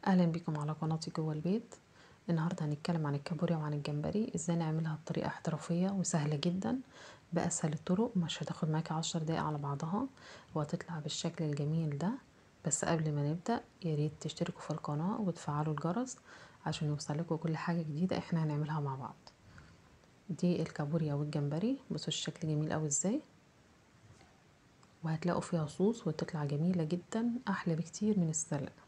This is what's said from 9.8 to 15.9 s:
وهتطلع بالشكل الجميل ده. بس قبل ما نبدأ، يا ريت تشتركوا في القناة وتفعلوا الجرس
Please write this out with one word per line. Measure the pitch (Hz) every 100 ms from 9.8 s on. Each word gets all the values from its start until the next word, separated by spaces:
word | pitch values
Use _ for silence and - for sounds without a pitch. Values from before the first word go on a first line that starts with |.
| 160 196 269 - - - - 165
وهتطلع | 147 180 - 170
بالشكل | 151 - 170 165 160
الجميل | 143 147 160 160 143
ده. | 170 262 - - - - -
بس | - -
قبل | 170 156
ما | 147 143
نبدأ، | 165 - 233 - - 170
يا | 147
ريت | 151 -
تشتركوا | 156 - 175 -
في | -
القناة | 156 - 147 175 226
وتفعلوا | 202 165 - 147 151
الجرس | 151 165